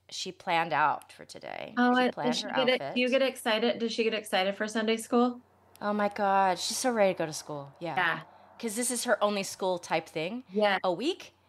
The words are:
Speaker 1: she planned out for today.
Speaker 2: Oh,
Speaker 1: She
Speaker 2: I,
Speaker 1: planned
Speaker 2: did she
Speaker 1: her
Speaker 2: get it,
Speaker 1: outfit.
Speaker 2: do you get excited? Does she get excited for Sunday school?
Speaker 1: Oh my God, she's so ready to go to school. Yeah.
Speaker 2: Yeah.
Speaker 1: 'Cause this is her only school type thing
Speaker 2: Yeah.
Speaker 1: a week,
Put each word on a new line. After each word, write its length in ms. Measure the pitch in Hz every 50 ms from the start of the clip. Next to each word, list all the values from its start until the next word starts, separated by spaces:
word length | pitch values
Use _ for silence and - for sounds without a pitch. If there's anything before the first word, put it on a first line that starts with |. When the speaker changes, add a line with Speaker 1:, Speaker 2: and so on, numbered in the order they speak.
| _ -
Speaker 1:
she 220 | - - - 190 180
planned 400 | - - 196 175 165 165 170 156
out 400 | 139 151 143 131 - - - -
for 120 | - -
today. 480 | - - - - 62 50 - 69 73 214 233
Speaker 2:
Oh, 160 | 247 247 247
Speaker 1:
She 60 | 247
Speaker 2:
I, 100 | 254 247
Speaker 1:
planned 220 | - - 151 247 -
Speaker 2:
did 60 | -
she 80 | -
Speaker 1:
her 60 | - -
Speaker 2:
get 160 | - 254 233
it, 120 | 254 247
Speaker 1:
outfit. 140 | 139 135 165
Speaker 2:
do 40 | 240
you 80 | 247 254
get 140 | 240 269 269
excited? 560 | 262 254 - - 247 214 220 220 240 - 190
Does 140 | 226 226 226
she 100 | - 226
get 120 | 220 214
excited 420 | 214 214 - - 190 185 196 196
for 100 | - 214
Sunday 300 | 214 214 233 220 220 226
school? 440 | 226 226 - - 240 240 254 240 240 - _ _ _ _ _ _ -
Speaker 1:
Oh 120 | - 208 208
my 160 | 208 208 208
God, 500 | 208 - 208 196 196 196 196 190 180 170
she's 200 | - - 226 -
so 120 | - 262
ready 240 | 240 226 202 190 180
to 40 | -
go 80 | 165
to 60 | 156 151
school. 400 | - - - 151 143 139 143 - -
Yeah. 160 | 170 165 151
Speaker 2:
Yeah. 260 | 185 180 165 160 160 151 - - - - - - -
Speaker 1:
'Cause 160 | - 233 196
this 160 | 226 247 240
is 140 | 254 233 -
her 180 | 247 220 - -
only 220 | 208 208 202 196
school 340 | - - - 208 185 185 170
type 300 | - - 180 165 165 -
thing 340 | - 160 156 175 220 247 254 -
Speaker 2:
Yeah. 280 | 185 202 208 208 196 185 -
Speaker 1:
a 80 | 190
week, 420 | 180 165 226 311 381 - - - _ _ _